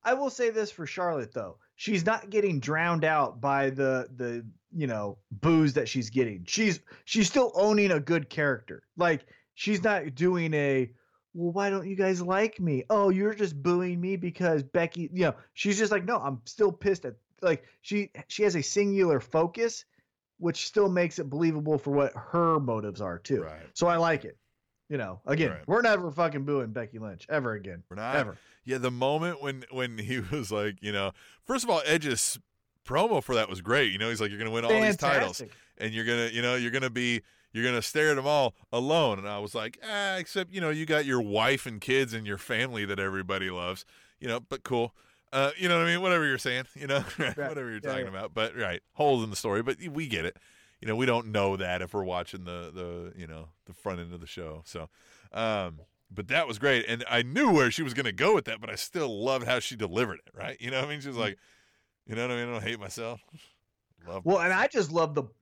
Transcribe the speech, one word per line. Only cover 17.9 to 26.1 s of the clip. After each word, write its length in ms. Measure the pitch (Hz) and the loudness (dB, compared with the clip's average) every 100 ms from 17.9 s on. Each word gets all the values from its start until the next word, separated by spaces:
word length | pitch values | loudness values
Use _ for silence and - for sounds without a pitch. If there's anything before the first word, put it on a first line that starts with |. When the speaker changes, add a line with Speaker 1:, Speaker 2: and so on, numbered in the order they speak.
| 208 202 - - | -2 -2 -10 -12
Speaker 1:
she 160 | - | 2
has 120 | 208 175 | 2 2
a 60 | |
singular 560 | 139 202 202 196 180 139 | 0 2 2 4 4 4
focus, 640 | - 160 170 196 233 - - _ _ _ _ _ | 2 2 2 2 -2 -2 -16 _ _ _ _ _
which 280 | 170 160 - | -4 -2 0
still 220 | 214 196 | 4 4
makes 300 | 180 175 - | 6 2 0
it 100 | 147 | -4
believable 480 | 143 165 156 151 151 | 2 2 2 2 0
for 140 | 143 | 2
what 220 | 143 139 - | 2 2 0
her 440 | - 170 170 160 | -4 2 4 4
motives 400 | 131 110 104 92 | 2 -2 -4 -6
are, 180 | 98 87 | -6 -6
too. 240 | - 131 | -2 -2
Speaker 2:
Right. 160 | 80 76 82 | -2 -10 -14
Speaker 1:
So 140 | - 170 | 0 2
I 100 | 170 | 4
like 260 | 165 156 | 4 2
it. 140 | - - _ _ _ _ _ | -2 -16 _ _ _ _ _
You 80 | 147 | -6
know, 220 | 101 92 - | -6 -8 -2
again, 240 | 156 151 | 0 0
Speaker 2:
Right. 160 | 76 78 | -2 0
Speaker 1:
we're 140 | 208 | 2
never 260 | 240 202 | 4 2
fucking 360 | 175 | 0